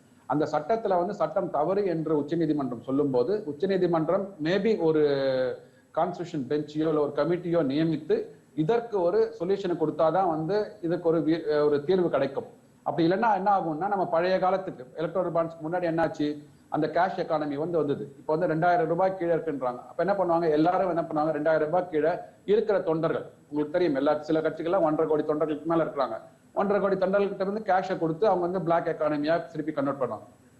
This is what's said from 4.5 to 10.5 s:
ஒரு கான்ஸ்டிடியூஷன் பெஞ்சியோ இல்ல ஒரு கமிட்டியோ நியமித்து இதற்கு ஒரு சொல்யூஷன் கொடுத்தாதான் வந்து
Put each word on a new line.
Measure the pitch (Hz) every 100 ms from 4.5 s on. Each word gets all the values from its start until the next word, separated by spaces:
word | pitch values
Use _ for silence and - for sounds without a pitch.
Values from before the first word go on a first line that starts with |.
| 196 220 196
ஒரு | 160 156 147 139 135 131 127 120 - - _ 156
கான்ஸ்டிடியூஷன் | 180 - 165 151 123
பெஞ்சியோ | 151 147 156 160
இல்ல | 151
ஒரு | 143 147
கமிட்டியோ | 151 175 175 170
நியமித்து | 135 143 165 151 - 220 - - _ -
இதற்கு | 156 233 233 202
ஒரு | 175 208 220 -
சொல்யூஷன் | 175 196 190 156
கொடுத்தாதான் | 156 165 160 180 185
வந்து | 156 160